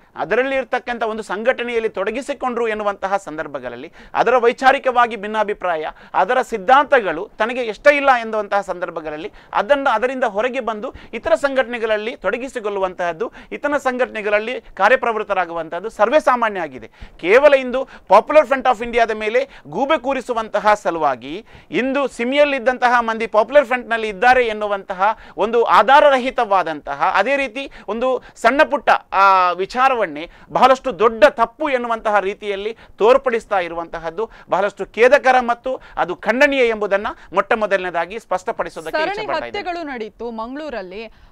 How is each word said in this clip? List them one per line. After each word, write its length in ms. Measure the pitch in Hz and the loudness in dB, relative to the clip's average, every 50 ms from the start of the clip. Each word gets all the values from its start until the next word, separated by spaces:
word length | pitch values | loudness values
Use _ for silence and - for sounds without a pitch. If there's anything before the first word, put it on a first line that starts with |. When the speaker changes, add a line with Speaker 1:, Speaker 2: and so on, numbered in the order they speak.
| _ _ - | _ _ -10
Speaker 1:
ಅದರಲ್ಲಿ 400 | - 131 160 196 233 254 269 269 | -8 -6 -2 0 0 0 0 -2
ಇರ್ತಕ್ಕಂಥ 460 | 269 262 - - 247 - - 240 233 208 | -4 -4 -4 -4 -6 -6 -6 -8 -6 -4
ಒಂದು 200 | 220 220 226 214 | -4 -6 -6 -8
ಸಂಘಟನೆಯಲ್ಲಿ 680 | - 190 196 226 240 262 - 247 240 240 226 226 220 | -8 -8 -4 -2 -2 -2 -2 -2 -4 -2 -2 -2 -2
ತೊಡಗಿಸಿಕೊಂಡ್ರು 800 | 214 196 190 202 220 254 269 - 285 - - - 247 233 233 226 | -2 -4 -4 -4 -4 -6 -6 -6 -6 -6 -4 -4 -2 -2 -2 -2
ಎನ್ನುವಂತಹ 480 | 214 214 214 202 196 196 - 190 196 | -2 -2 -2 -4 -4 -4 -4 -4 -4
ಸಂದರ್ಭಗಳಲ್ಲಿ 760 | 196 - 165 151 156 160 151 139 139 123 123 120 120 135 170 _ - - - - | -4 -4 -6 -10 -10 -8 -8 -8 -10 -10 -10 -12 -12 -14 -16 _ -20 -18 -6 -2
ಅದರ 200 | - 170 202 247 | 0 2 4 4
ವೈಚಾರಿಕವಾಗಿ 800 | 254 220 240 247 - 269 262 269 277 233 262 247 240 240 240 226 | 4 4 2 2 2 2 2 2 2 0 -2 0 2 0 0 -2
ಭಿನ್ನಾಭಿಪ್ರಾಯ, 680 | 220 190 208 214 214 214 202 208 208 - 180 170 156 151 165 - - - - - | -6 -8 -4 -2 -2 -2 -2 -4 -6 -4 -4 -4 -4 -6 -8 -10 -14 -14 -6 -2
ಅದರ 280 | 151 185 190 247 254 247 | 0 0 2 2 0 -2
ಸಿದ್ಧಾಂತಗಳು 880 | - 226 220 185 180 254 269 294 - 285 262 214 185 156 156 202 - _ - | -2 -4 -4 2 4 6 6 6 4 2 2 2 0 -4 -6 -8 -8 _ -4
ತನಗೆ 240 | 220 226 254 247 247 | -4 -4 -4 -4 -6
ಇಷ್ಟ 240 | 220 202 - - | -6 -4 0 4
ಇಲ್ಲ 240 | 294 294 285 277 277 262 240 | 4 4 4 4 2 2 2
ಎನ್ನುವಂತಹ 400 | 226 220 214 214 208 202 202 202 | 0 -4 -4 -6 -4 -2 -2 -2
ಸಂದರ್ಭಗಳಲ್ಲಿ 720 | 190 190 180 180 175 175 170 170 156 156 151 151 165 214 - - - _ - | -2 -4 -6 -8 -8 -8 -8 -8 -8 -8 -8 -10 -10 -12 -14 -18 -14 _ -2
ಅದನ್ನು, 380 | 175 196 202 285 277 277 269 | -2 2 2 2 2 2 2
ಅದರಿಂದ 340 | 233 220 208 247 269 254 247 | 0 0 0 -2 -2 -2 -2
ಹೊರಗೆ 360 | 233 190 196 220 262 240 269 | -2 -2 -2 -2 -2 -2 -4
ಬಂದು 340 | 240 214 220 214 208 277 - - - - - | -6 -6 -6 -6 -8 -12 -12 -14 -16 -14 -12
ಇತರ 220 | 226 - 330 330 | -8 -2 0 0
ಸಂಘಟನೆಗಳಲ್ಲಿ 840 | - - 277 269 262 254 226 240 240 214 226 214 208 214 220 262 | 0 0 0 0 0 -2 -2 -4 -4 -2 -2 -2 -2 -4 -6 -8
ತೊಡಗಿಸಿಕೊಳ್ಳುವಂತಹದ್ದು, 1160 | - - 185 208 254 240 269 - 254 202 208 202 196 190 185 185 - 180 175 170 160 214 262 - - - - - | -6 -4 -4 -4 -4 -4 -8 -8 -8 -6 -6 -4 -2 -4 -4 -4 -4 -4 -4 -4 -6 -8 -10 -10 -14 -18 -14 -10
ಇತರ 240 | 214 - 294 294 | -8 -6 -4 -4
ಸಂಘಟನೆಗಳಲ್ಲಿ 840 | 285 - 262 247 247 254 214 214 214 202 208 208 208 214 226 254 262 | -2 -2 -2 -2 -2 -2 -4 -4 -6 -4 0 0 0 0 -2 -8 -10
ಕಾರ್ಯಪ್ರವೃತ್ತರಾಗುವಂತಹದ್ದು 1300 | - - - - 185 214 247 254 254 240 220 214 214 185 202 185 180 165 165 170 160 160 165 170 185 220 | -10 -12 -4 0 2 2 2 2 2 0 -2 -2 -4 -4 -2 -2 -2 -2 -4 -8 -8 -8 -8 -8 -8 -8
ಸರ್ವೇ 300 | - - 214 220 254 302 | -2 0 2 4 4 2
ಸಾಮಾನ್ಯ 400 | - 294 254 240 233 220 208 190 | 4 2 2 2 0 -2 -2 -4
ಆಗಿದೆ. 300 | 170 151 131 127 107 - _ - - - - - | -6 -8 -10 -12 -18 -18 _ -20 -20 -20 -14 -6
ಕೇವಲ 340 | - 165 202 254 285 294 285 | 0 4 6 6 8 6 6
ಇಂದು 280 | 269 262 254 240 262 262 | 4 2 0 -4 -6 -6
Popular 680 | - - - - - 185 208 226 - 294 302 302 220 | -8 -12 -12 0 4 4 4 6 6 6 4 6 4
Front 280 | 269 262 247 262 247 | 2 0 2 0 0
of 80 | 196 240 | 0 -2
Indiaದ 260 | 240 233 240 226 214 | -2 0 2 2 2
ಮೇಲೆ 500 | 220 214 214 214 220 247 269 262 - - - | 0 -2 -4 -2 0 0 -2 -2 -6 -18 -18
ಗೂಬೆ 320 | 139 147 190 262 269 311 311 | -10 -4 -2 0 0 0 0
ಕೂರಿಸುವಂತಹ 760 | - 262 277 262 233 - 247 226 220 214 - 208 202 214 208 | 0 -2 -4 -4 -4 -4 -4 -4 -4 -4 -2 0 2 2 2
ಸಲುವಾಗಿ 720 | 202 - 196 170 165 156 143 135 120 113 135 151 196 220 _ - - - - | 2 0 -2 -2 0 0 0 0 -2 -6 -10 -12 -12 -14 _ -20 -20 -12 -6
ಇಂದು 380 | - 196 233 269 269 285 277 247 | -4 -2 -2 0 0 0 -2 -2
ಸಿಮಿಯಲ್ಲಿದ್ದಂತಹ 920 | - - 233 247 269 285 294 294 277 269 220 233 254 247 247 240 247 240 | -4 -4 -4 0 2 2 2 2 2 0 0 0 0 2 2 2 2 2
ಮಂದಿ 240 | 233 226 220 226 226 | 2 0 -2 -4 -4
Popular 440 | 214 - 214 226 226 262 294 277 214 | -2 2 0 2 4 4 4 4 4
Front-ನಲ್ಲಿ 400 | 254 247 240 214 226 226 220 220 | 2 -4 -2 -2 -4 -4 -2 -4
ಇದ್ದಾರೆ 380 | 208 185 208 247 254 254 247 | -2 2 4 4 6 4 4
ಎನ್ನುವಂತಹ 720 | 226 214 214 208 208 202 196 190 - 196 180 190 214 220 - - - - | 0 -2 -4 -4 -4 -4 -4 -6 -6 -4 0 0 0 0 -2 -8 -12 -6
ಒಂದು 280 | - 180 220 226 240 226 | -4 -2 0 2 2 2
ಆಧಾರರಹಿತವಾದಂತಹ, 1500 | - 170 185 220 202 269 294 302 294 269 254 240 262 - - 240 208 196 190 175 160 156 147 - - 139 139 156 185 180 | 4 6 6 6 8 6 6 8 6 4 4 0 -2 -2 -2 -2 0 2 0 0 0 -4 -8 -8 -10 -6 -2 -2 0 2
ಅದೇ 200 | 185 202 240 277 | 2 2 2 0
ರೀತಿ 340 | 277 277 262 208 269 277 - - - - - | -2 -2 -4 -6 -10 -12 -12 -14 -14 -10 -8
ಒಂದು 340 | 208 233 233 262 254 247 - - - | -6 -4 -2 -2 -2 -4 -6 -10 -6
ಸಣ್ಣ 260 | - - 226 254 285 311 | -2 0 2 2 2 2
ಪುಟ್ಟ, 280 | 240 262 277 - - | 2 0 -2 0 0
ಆ, 460 | 202 - - _ - 180 196 196 190 | 0 0 -2 _ 0 4 4 6 6
ಆ, 160 | 190 180 180 175 | 6 4 2 0
ವಿಚಾರವನ್ನೇ 800 | 175 190 185 - 240 254 269 269 233 208 170 147 147 165 175 - - - - - | -2 -4 -6 -2 0 0 2 2 0 -2 -4 -6 -8 -12 -14 -16 -20 -12 -6 0
ಬಹಳಷ್ಟು 460 | 170 220 262 262 254 - 262 233 160 | 4 4 4 4 4 -2 -6 -2 2
ದೊಡ್ಡ 260 | 202 233 226 220 254 | 2 0 4 6 4
ತಪ್ಪು 460 | 285 - - 233 226 - - 311 302 | 4 4 4 -2 -2 -2 -4 -4 -2
ಎನ್ನುವಂತಹ 500 | 269 247 240 240 233 226 208 226 208 208 | -2 -2 -2 -2 -4 -4 -2 0 0 0
ರೀತಿಯಲ್ಲಿ 560 | 185 190 208 - 214 208 202 196 202 214 226 - - - - - | 0 -2 -6 -8 -6 -8 -6 -6 -6 -8 -8 -12 -16 -16 -4 2
ತೋರ್ಪಡಿಸ್ತಾ 600 | 185 226 254 277 269 262 233 226 214 - 208 196 | 4 4 4 4 2 0 -2 -4 -2 -2 -2 -2
ಇರುವಂತಹದ್ದು 720 | 175 170 165 170 170 165 - 170 160 165 160 165 220 233 - - - - | -2 -2 -6 -10 -10 -10 -10 -10 -10 -8 -8 -6 -8 -8 -10 -14 -8 -4
ಬಹಳಷ್ಟು 360 | - 175 196 202 - - 190 | -2 0 0 -2 -4 -6 -12
ಖೇದಕರ 540 | - - 208 226 247 269 269 214 262 254 254 | -8 0 4 4 6 6 6 4 4 2 2
ಮತ್ತು 400 | 247 233 240 240 - 262 262 - - - - | 2 0 -2 -4 -4 -6 -8 -8 -10 -10 -6
ಅದು 200 | - 160 170 170 | -4 -4 -4 -4
ಖಂಡನೀಯ 520 | - - 202 220 247 285 294 277 269 247 233 | -6 -2 -2 0 2 2 2 2 2 2 0
ಎಂಬುದನ್ನ 380 | 226 214 208 202 190 196 208 247 269 - - - 156 | 0 -2 -2 -2 -2 -2 -2 -4 -10 -12 -14 -8 -4
ಮೊಟ್ಟ 200 | 185 202 - 247 | -2 -2 0 0
ಮೊದಲನೇದಾಗಿ 640 | 226 214 202 185 190 185 180 170 170 170 170 196 226 | -2 0 0 0 0 -2 -2 -4 -4 -4 -4 -6 -12
ಸ್ಪಷ್ಟಪಡಿಸೋದಕ್ಕೆ 800 | - - 185 185 - - - - 196 - - 175 160 160 165 311 | -8 -6 -6 -6 -4 -4 -6 -6 -6 -8 -8 -12 -10 -6 -4 -2
Speaker 2:
ಸರಣಿ 120 | 311 339 | -2 -2
Speaker 1:
ಇಚ್ಛೆ 160 | 403 415 440 | -4 -6 -6
ಪಡ್ತಾ 200 | 403 - 320 277 | -4 -4 -4 -4
ಇದ್ದೇನೆ. 180 | - 311 403 392 | -6 -8 -8 -8
Speaker 2:
ಹತ್ಯೆಗಳು 220 | 359 349 349 339 | -8 -8 -8 -8
ನಡೀತು 440 | 294 269 233 220 214 - - 226 240 | -10 -10 -10 -10 -12 -12 -12 -12 -10
ಮಂಗಳೂರಲ್ಲಿ, 760 | 233 226 220 240 262 285 311 302 254 220 190 180 185 208 226 214 - - - - | -10 -10 -10 -10 -10 -10 -10 -10 -10 -10 -10 -12 -12 -14 -14 -16 -18 -20 -20 -20